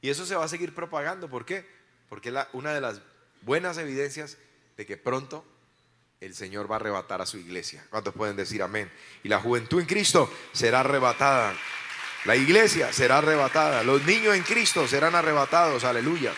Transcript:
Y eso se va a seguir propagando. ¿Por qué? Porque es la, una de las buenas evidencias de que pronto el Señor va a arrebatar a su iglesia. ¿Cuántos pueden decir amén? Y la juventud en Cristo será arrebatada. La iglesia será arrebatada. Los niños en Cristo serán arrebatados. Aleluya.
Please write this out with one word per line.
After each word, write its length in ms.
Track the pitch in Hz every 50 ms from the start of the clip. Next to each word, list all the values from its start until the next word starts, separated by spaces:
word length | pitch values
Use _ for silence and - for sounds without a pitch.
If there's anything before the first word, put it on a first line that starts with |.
Y 80 | - 131
eso 160 | 143 147 185
se 100 | 175 196
va 80 | 175 160
a 60 | 160
seguir 260 | 156 170 175 165 147
propagando. 540 | - 165 165 165 151 143 156 185 190 180 151
¿Por 160 | 127 123 117
qué? 220 | - 131 98 90 - _ _ _ _ _ _ _ _
Porque 200 | 107 104 - 120
es 40 | 123
la, 160 | 135 135 - -
una 200 | 127 135 151 151
de 80 | 147
las 200 | 135 120 107 101 - _ _ _ _ _ _ _
buenas 360 | - 110 135 165 180 180 170 165
evidencias 600 | 165 147 135 135 143 143 131 151 151 143 - _ _ _ _ _ _ _ _ -
de 80 | 104
que 120 | - 101 92
pronto 480 | _ 123 123 131 139 131 156 151 - _ _ _ _ _ _ _ _ _ _ _ _ _ _ _
el 160 | - 95 90
Señor 340 | - 104 92 98 104 104 98
va 60 | 110
a 40 | 110
arrebatar 420 | - 110 101 95 92 - 98 92
a 40 | 92
su 120 | 87 - 101
iglesia. 480 | 87 85 90 90 85 - - 73 - _
¿Cuántos 240 | - 110 104 101 98
pueden 220 | - 110 104 101
decir 260 | 98 95 87 101 104
amén? 300 | 95 92 101 107 104 90 - - - - - - _
Y 60 | 101
la 100 | 104 98
juventud 400 | 98 117 120 120 113 110 156 180
en 80 | 170 143
Cristo 440 | 185 208 202 - - 175 139 - - - - -
será 300 | - - 123 117 117 127
arrebatada. 720 | 135 139 139 139 127 123 117 - 135 139 135 127 113 104 95 90 - - - - - - - - - - - - -
La 100 | 101 113
iglesia 560 | 127 135 147 175 214 226 202 - 170 139 113 -
será 260 | - 135 123 131 143
arrebatada. 640 | 151 156 156 147 139 131 - 156 156 151 143 120 110
Los 200 | 123 135 143 139
niños 320 | 160 202 226 220 214 208
en 80 | 190 175
Cristo 440 | - 220 233 226 - - 175 147 120
serán 280 | 131 139 147 165 175
arrebatados. 680 | 175 156 156 151 147 139 131 - 170 175 160 143 123 113
Aleluya. 500 | 127 123 120 117 151 170 170 135 113 87